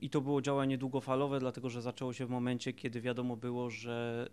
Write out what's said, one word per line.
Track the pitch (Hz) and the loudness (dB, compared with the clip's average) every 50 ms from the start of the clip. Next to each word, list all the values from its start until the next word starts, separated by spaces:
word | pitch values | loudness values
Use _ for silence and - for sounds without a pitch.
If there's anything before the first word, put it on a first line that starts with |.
i | 151 139 | -4 0
to | - 151 | 0 2
było | 131 143 147 139 | 2 4 2 2
działanie | 127 143 139 139 135 135 135 | 4 4 4 4 4 4 2
długofalowe, | 123 135 131 135 135 131 135 131 135 143 139 139 139 | 2 0 0 0 0 2 2 4 4 4 4 2 2
dlatego | 127 127 - 123 127 127 | 0 0 -2 -2 -4 -4
że | 117 123 | -4 -2
zaczęło | 117 123 120 - 135 127 117 | -4 -4 -4 -2 -4 -4 -2
się | 127 127 | -2 -2
w | 120 | -2
momencie, | 123 123 123 123 123 120 - 131 123 | 0 0 0 0 0 0 -2 -4 -4
kiedy | - - 123 117 120 | -4 -4 -4 -4 -2
wiadomo | 117 127 120 127 123 123 120 | -2 -2 0 0 0 -2 -2
było, | 110 123 123 120 123 123 120 | -2 -4 -2 -2 -2 -2 -4
że | 110 107 117 120 120 120 120 117 117 117 123 - | -4 -6 -6 -4 -2 -2 -2 -2 -2 -2 -4 -4